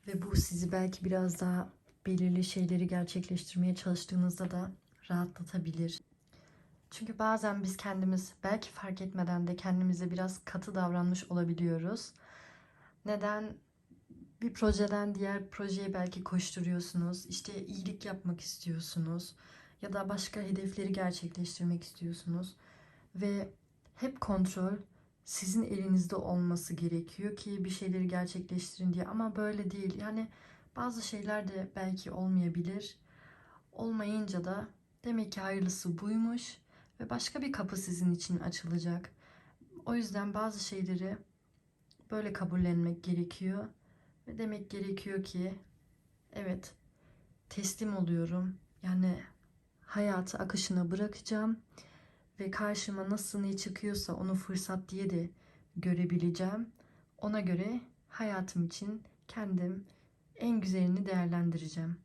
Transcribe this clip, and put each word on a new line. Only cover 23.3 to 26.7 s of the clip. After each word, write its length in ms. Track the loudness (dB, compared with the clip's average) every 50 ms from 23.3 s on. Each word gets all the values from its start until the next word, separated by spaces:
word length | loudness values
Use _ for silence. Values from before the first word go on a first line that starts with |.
| 0 0 -2 -4 -8 _ _ _ _ _ _ -20 _
hep 260 | -4 -4 -4 -2 -4
kontrol 560 | 0 2 4 4 4 2 2 2 0 0 0 -2 -6 -12 -20 -20 -20 _ _ _ _
sizin 380 | -8 -6 -4 -2 2 2 2
elinizde 540 | 2 2 0 0 4 6 6 6 6 4 0
olması 580 | -2 0 2 2 4 4 4 2 0 0 -4